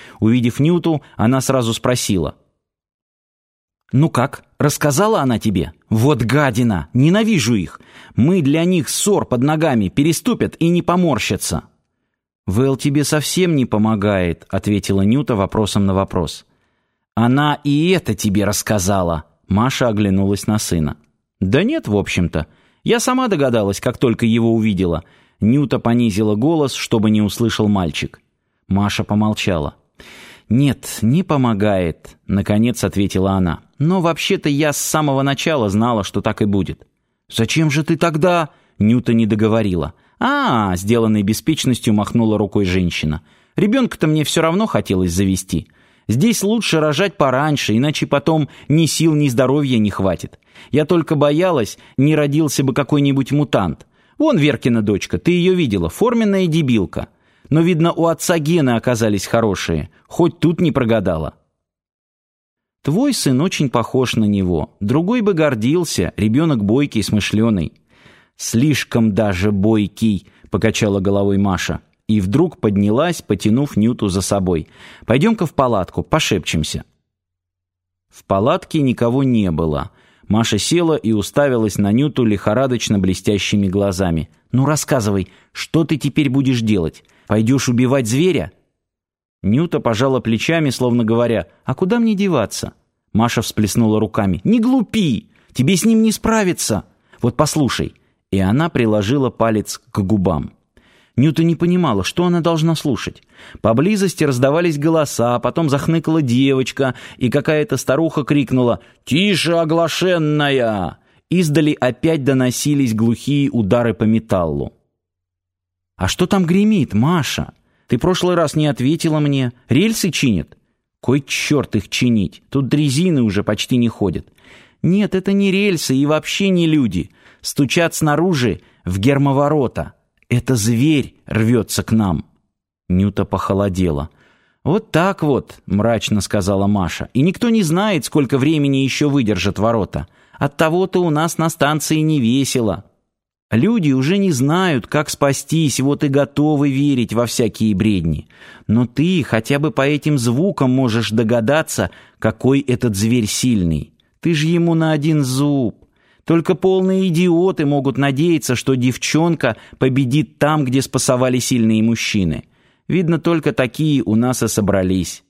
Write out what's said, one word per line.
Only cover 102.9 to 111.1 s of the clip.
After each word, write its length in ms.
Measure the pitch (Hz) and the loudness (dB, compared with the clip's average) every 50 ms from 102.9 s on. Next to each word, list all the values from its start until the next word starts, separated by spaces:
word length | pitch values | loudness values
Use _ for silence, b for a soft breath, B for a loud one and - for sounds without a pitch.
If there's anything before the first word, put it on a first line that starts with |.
| 123 92 - - - - _ B B B B B B B | -2 -2 -4 -8 -12 -14 _ B B B B B B B
Поблизости 640 | B 104 113 117 147 190 220 202 196 185 - - 160 | B 2 2 2 2 2 2 0 0 -2 -2 0 0
раздавались 540 | 143 131 123 131 135 143 165 175 175 156 147 | 0 0 2 2 2 2 2 0 0 0 0
голоса, 600 | 143 165 160 160 151 131 - - 117 120 120 120 | 0 0 2 2 0 0 -2 -2 0 0 0 0
потом 320 | - 123 120 - 165 147 | -2 -2 -2 -2 0 0
захныкала 520 | 127 139 147 - 165 165 160 - 160 160 151 | 0 0 0 0 0 0 0 0 0 0 2
девочка, 720 | 127 117 123 135 139 135 131 131 - - - 139 131 120 B B B B B | 2 2 2 2 2 2 0 -2 -2 -4 -4 -4 -4 -4 B B B B B
и 120 | 127 123 | -2 -2
какая-то 460 | 117 143 135 - 156 151 151 147 143 | 0 0 0 0 0 0 0 -2 -4
старуха 480 | 131 - - 131 143 165 160 - - 135 | -4 -2 0 0 0 0 -2 -2 -4 -2
крикнула: 560 | - 151 143 139 - - 127 127 120 113 - b b b b b | 0 0 0 0 0 0 0 2 2 0 -2 b b b b b
"Тише, 480 | - 123 160 190 208 196 143 127 156 170 | -2 0 0 2 2 0 0 0 0 0
оглашенная!" 1500 | 165 165 156 160 165 170 160 - - 185 185 180 170 156 151 151 151 147 143 139 131 120 113 107 101 90 69 - - _ _ | 0 0 0 0 0 0 0 -2 -2 0 0 0 0 0 0 0 0 0 0 0 0 0 0 -2 -2 -4 -6 -8 -12 _ _